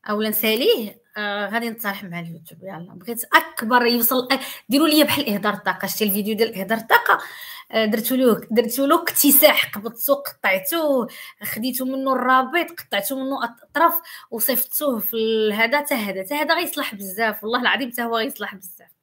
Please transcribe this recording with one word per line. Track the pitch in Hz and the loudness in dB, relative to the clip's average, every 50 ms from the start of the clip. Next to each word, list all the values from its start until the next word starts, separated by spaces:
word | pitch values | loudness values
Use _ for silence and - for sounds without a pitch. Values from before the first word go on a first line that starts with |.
| _ - | _ -4
أو | 208 214 | -2 -2
لا | 214 220 | -2 -2
نساليه، | 208 - - 220 220 226 285 440 466 285 214 202 - _ _ _ _ | -2 0 0 2 2 2 2 2 2 0 -2 -8 -10 _ _ _ _
آه، | 214 208 202 202 208 202 196 | -8 -6 -4 -4 -4 -4 -4
غادي | 220 233 233 233 | -4 -4 -4 -4
نتصالح | 220 226 - 202 196 196 208 | -8 -6 -6 -6 -6 -6 -10
مع | 180 170 175 | -10 -10 -10
اليوتيوب. | 170 170 165 170 - - 160 170 | -10 -12 -14 -16 -18 -20 -20 -16
يلا، | 190 190 - 170 175 190 - | -16 -14 -12 -14 -14 -16 -18
بغيت | 175 - - 233 233 - - - | -14 -10 -10 -8 -8 -4 2 2
أكبر | 320 320 - - - 240 220 247 247 240 | 2 2 2 -8 -8 -2 2 4 4 4
يوصل | 233 240 240 226 - 262 254 247 - | 4 2 2 2 2 2 0 2 0
أ-، | 277 262 - - - - _ - | -2 -2 -2 -8 -12 -14 _ 0
ديروا | 220 285 320 311 | 2 4 4 6
لي | 302 311 294 | 6 4 4
بحال | 294 - - - - | 4 2 -2 -2 -2
إهدار | 202 202 202 214 202 | -2 0 0 -2 -2
الطاقة. | - - 190 180 - - 185 | 0 -4 -4 -4 -2 -6 -6
شتي | - - 220 | -2 -2 0
الفيديو | 208 190 208 202 214 220 | 0 0 -2 -2 -2 0
ديال | 202 226 220 - | 0 0 -2 0
إهدار | 185 196 190 226 226 | -8 -2 -2 -2 -4
الطاقة؟ | - - - 466 - - - - - - - - - - - - - _ | 2 4 4 4 6 4 0 0 0 -12 -14 -16 -16 -16 -16 -16 -14 _
آه، | - 220 220 | 0 0 2
درتو | 214 214 220 220 - 262 | 2 0 -2 -2 -2 0
له، | 254 262 240 208 - - - | 4 4 4 4 2 0 0
درتو | 214 233 226 220 - 269 277 | 2 2 2 2 0 0 4
له | 277 320 339 | 4 4 4
اكتساح، | - - - - - 285 285 - 302 294 302 - - - - | 2 0 0 4 4 6 6 8 8 8 6 6 -2 -4 -6
قبضتو، | 208 202 226 - - - - 277 | -10 -10 -10 -10 -6 0 0 0
قطعتو، | 285 - - - _ - 202 190 190 190 - 330 339 311 294 277 254 220 254 - - - - - _ | 0 0 -12 -12 _ 0 0 0 0 -2 -2 -2 0 0 2 2 2 0 -2 -8 -16 -18 -18 -16 _
خديتو | 208 - - 214 226 262 254 254 262 | -12 -10 -8 -4 -4 -4 -2 -2 -4
منه | 254 262 269 269 269 | -4 -4 -2 0 0
الرابط، | 262 247 240 254 262 262 262 247 285 349 320 - - - | 0 0 2 4 4 4 4 2 0 -2 -2 -2 -8 -18
قطعتو | - _ - 202 196 - 269 | -10 _ -4 -4 -2 -4 -6
منه | 269 262 269 269 - 240 | -4 -4 -4 -4 -4 -6
أطراف | 233 - _ - _ _ 294 330 - - - - - - - - _ | -8 -8 _ -20 _ _ 2 4 4 2 0 -6 -8 -18 -18 -14 _
وصيفطتوه | 233 226 - - 247 240 - - - - 302 285 247 214 | -6 -4 -2 0 0 0 -2 -2 -4 -2 0 0 -2 -2
في | - - - | -4 -4 -2
ال-، | 226 220 220 226 220 214 214 | -2 0 0 2 2 2 0
هذا، | 202 220 226 233 262 294 | 2 2 0 2 2 -2
تا | 285 - 285 | 0 0 -2
هذا، | 233 214 202 185 190 | -2 -2 -4 -6 -6
تا | 190 - 285 | -6 -4 -4
هذا | 294 302 302 330 | -2 0 0 0
غيصلح | 339 359 - - 294 277 - 220 | 0 -2 -4 -4 -6 -6 -6 -8
بزاف، | 196 202 190 185 208 226 220 208 - 208 | -10 -12 -10 -4 -2 -2 -2 -2 -4 -6
والله | 220 240 247 | -4 -2 0
العظيم | 247 202 185 220 269 240 | 2 0 0 0 -2 -6
تا | - - | -4 -4
هو | 240 233 226 | -4 -2 -2
غيصلح | 226 220 277 - - 208 196 208 | -2 -2 -4 -4 -8 -10 -10 -10
بزاف. | 190 - - - - - _ _ _ | -16 -18 -20 -20 -20 -20 _ _ _